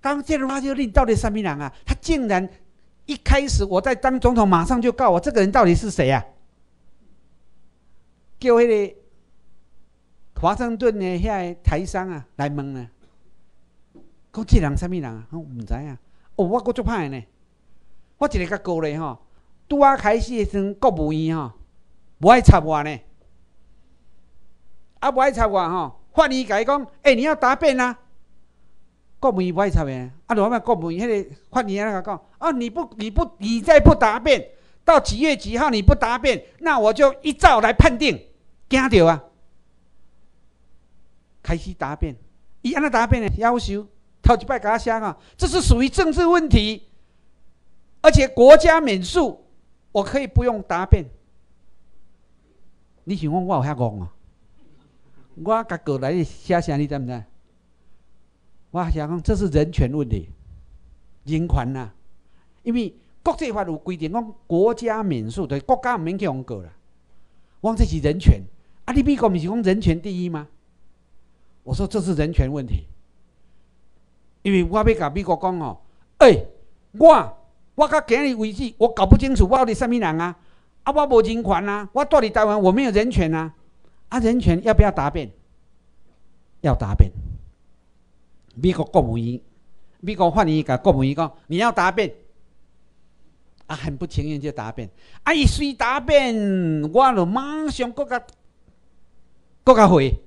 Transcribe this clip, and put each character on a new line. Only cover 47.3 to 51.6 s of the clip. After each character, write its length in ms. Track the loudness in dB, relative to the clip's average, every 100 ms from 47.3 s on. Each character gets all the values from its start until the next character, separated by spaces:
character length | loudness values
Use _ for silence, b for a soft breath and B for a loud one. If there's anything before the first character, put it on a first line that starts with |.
| _ -20 _ -20 -20 -20 2
而 100 | 4
且 160 | 4 0
国 300 | 4 10 10
家 240 | 8 2
免 200 | 0 -2
诉， 420 | -2 -2 -2 -4 _ -20 _ _ _
我 100 | -6
可 160 | -4 -4
以 80 | 0
不 160 | 0
用 180 | 0 -4
答 220 | -4 -6
辩。 200 | 2 2 2 -18 _ -20 _ _